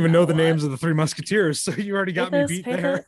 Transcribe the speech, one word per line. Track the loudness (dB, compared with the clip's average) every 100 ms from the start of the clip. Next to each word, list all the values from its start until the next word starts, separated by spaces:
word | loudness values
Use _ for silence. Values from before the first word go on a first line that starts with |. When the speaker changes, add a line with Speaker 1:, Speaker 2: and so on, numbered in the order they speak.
Speaker 1:
even | 4
Speaker 2:
that | 4
Speaker 1:
know |
Speaker 2:
a | 4
Speaker 1:
the |
names | 4 2 2
Speaker 2:
lot. | -2
Speaker 1:
of |
the | -4
Three | -2
Musketeers, | 0 0 -2 -2 0 0 -2
<laughs> |
so | -4
you | -4 -4
already | -2 -2
got | -2 0
me | 0
Speaker 2:
Athos, | 0
Speaker 1:
beat | -2 -4
Speaker 2:
Athos, | -2
Speaker 1:
there. | -2 -2